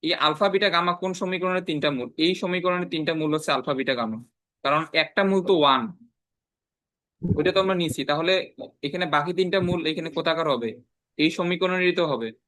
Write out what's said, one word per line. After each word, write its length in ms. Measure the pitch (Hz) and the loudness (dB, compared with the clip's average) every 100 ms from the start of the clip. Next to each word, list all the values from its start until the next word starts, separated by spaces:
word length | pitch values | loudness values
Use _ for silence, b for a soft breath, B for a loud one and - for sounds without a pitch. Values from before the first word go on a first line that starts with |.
| 160 | -2
এই 80 | 170 151 | 0 0
আলফা, 220 | 151 202 | 2 2
বিটা, 160 | 190 202 170 | 2 2 2
গামা 160 | 175 175 | 0 -2
কোন 100 | 185 180 | -4 -4
সমীকরণের 440 | 185 185 185 185 180 | -4 -2 0 -2 -2
তিনটা 200 | 151 147 139 | -2 0 -2
মূল? 100 | 123 - 160 | -6 0 0
এই 80 | 180 | 0
সমীকরণের 480 | 190 180 180 180 175 | -2 0 0 0 -2
তিনটা 200 | 165 156 160 | -4 -2 -2
মূল 100 | 156 151 | 0 0
হচ্ছে 160 | 151 139 | 0 -2
আলফা, 180 | 127 135 | 0 -2
বিটা, 140 | 135 127 | 0 -2
গামা, 180 | 113 110 120 _ _ _ | -2 -6 -12 _ _ _
কারণ 180 | 139 147 160 165 | 0 0 0 0
একটা 180 | 156 - 196 | 0 2 2
মূল 120 | 196 180 | 2 4
তো 40 | 185 | 4
ওয়ান, 220 | 143 135 113 - - _ _ _ _ _ _ _ _ _ _ _ 175 151 | 6 4 0 -10 -20 _ _ _ _ _ _ _ _ _ _ _ -2 2
ওইটা 140 | 160 | 2
তো 60 | 190 | 2
আমরা 120 | 190 185 | 2 0
নিছি। 200 | 165 - 135 | -2 -4 -2
তাহলে 240 | 147 165 185 - - - _ 143 | 0 2 0 -2 -12 -18 _ -8
এখানে 180 | - 160 147 | -4 0 0
বাকি 160 | 151 175 | 0 0
তিনটা 200 | 185 190 180 | 0 2 0
মূল 120 | 180 160 | 0 -2
এখানে 180 | 151 160 165 | -4 -6 -2
কোথাকার 300 | 165 160 160 | -2 0 0
হবে? 160 | 131 117 110 - _ _ - | 0 -2 -8 -18 _ _ 0
এই 60 | 160 160 | 0 0
সমীকরণেরই 580 | 175 180 185 185 180 175 | -2 0 0 2 0 2
তো 40 | 165 | 0
হবে। 160 | 131 113 113 | -2 -4 -10